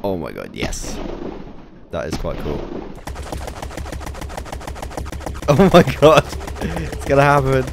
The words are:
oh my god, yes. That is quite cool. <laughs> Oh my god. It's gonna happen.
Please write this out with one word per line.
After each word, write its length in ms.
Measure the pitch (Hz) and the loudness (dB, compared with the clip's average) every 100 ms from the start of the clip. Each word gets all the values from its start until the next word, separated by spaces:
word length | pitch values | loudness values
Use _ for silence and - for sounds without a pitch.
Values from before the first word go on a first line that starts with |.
oh 140 | 98 92 | -2 -2
my 140 | 65 | -4
god, 200 | 50 50 | -8 -10
yes. 440 | - - - - - - - - - - - - - - | -6 -6 -4 -6 -6 -6 -8 -8 -10 -12 -14 -18 -20 -8
That 160 | 82 71 | -6 -4
is 100 | - | -4
quite 200 | 82 71 | -4 -4
cool. 200 | 78 71 | -4 -4
<laughs> 2750 | - - - - - - - - - - - - - - - - - - - - - - - - - - - - 123 | -4 -8 -10 -12 -12 -10 -8 -8 -8 -10 -10 -8 -8 -8 -8 -10 -8 -10 -10 -10 -10 -10 -8 -8 -8 -8 -8 -8 0
Oh 220 | 143 190 | 6 8
my 120 | 175 135 - | 8 6 6
god. 240 | 147 147 - - - - | 8 8 4 -8 -8 -4
It's 440 | - 170 151 - | -2 -2 -4 -4
gonna 160 | - 139 | 2 6
happen. 420 | 143 143 135 135 127 | 8 6 4 2 2